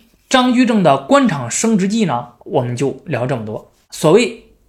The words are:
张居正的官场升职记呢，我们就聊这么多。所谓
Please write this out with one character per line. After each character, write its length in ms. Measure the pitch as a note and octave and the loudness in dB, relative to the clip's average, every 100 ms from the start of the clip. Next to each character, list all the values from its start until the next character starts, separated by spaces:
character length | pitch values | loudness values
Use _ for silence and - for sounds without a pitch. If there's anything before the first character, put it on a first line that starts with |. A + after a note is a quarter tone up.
| _ _ _ | _ _ _
张 240 | B3+ B3+ | 0 2
居 120 | B3 A#3+ | 2 2
正 160 | A3 | 2
的 160 | E3 C3+ | 2 2
官 300 | - C#4 B3+ | 2 2 2
场 220 | D3 A#2+ | -2 -6
升 280 | - A3 G#3+ | -4 0 0
职 100 | F#3+ | 0
记 180 | A3+ F#3+ | 0 -2
呢， 280 | A#2+ B2 _ - | -2 -8 _ -4
我 160 | E3 | -4
们 140 | B2 B2 | -2 -2
就 260 | C#3 - - | -4 -4 -8
聊 200 | A#2+ B2 | -4 -4
这 100 | A#2+ | -4
么 80 | G#2+ | -6
多。 260 | G#2+ - _ _ | -12 -14 _ _
所 180 | - D#3 | -2 4
谓 340 | G3 B3 - - _ | 4 2 -4 -20 _